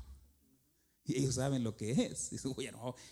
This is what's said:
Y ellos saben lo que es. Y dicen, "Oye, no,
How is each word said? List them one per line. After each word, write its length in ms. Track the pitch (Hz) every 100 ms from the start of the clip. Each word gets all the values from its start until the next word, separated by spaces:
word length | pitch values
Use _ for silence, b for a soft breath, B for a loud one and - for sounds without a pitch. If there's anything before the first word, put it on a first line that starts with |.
| - - - _ _ _ _ _ _ _
Y 140 | - 131
ellos 160 | 135
saben 280 | 120 139 135
lo 140 | 113 -
que 140 | 107
es. 400 | 156 247 - -
Y 40 | 107
dicen, 180 | 139 -
"Oye, 160 | 131
no, 220 | 113 123 - B